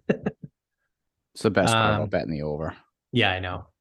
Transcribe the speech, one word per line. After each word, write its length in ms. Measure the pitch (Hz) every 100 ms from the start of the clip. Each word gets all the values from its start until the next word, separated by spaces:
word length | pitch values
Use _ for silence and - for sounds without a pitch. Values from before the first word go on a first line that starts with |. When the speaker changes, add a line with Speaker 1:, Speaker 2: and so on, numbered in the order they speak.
| - - - - - _ _ _ _ _ _ _ _
Speaker 1:
It's 100 | -
the 60 | 113
best 220 | 95 104
part 180 | 113 110
Speaker 2:
Um, 40 | 104
Speaker 1:
about 100 | 98
betting 220 | 90 -
the 100 | 76
over. 320 | 76 73 78 - _ _ _
Speaker 2:
Yeah, 180 | 120 101
I 80 | 92
know, 300 | 92 101 - _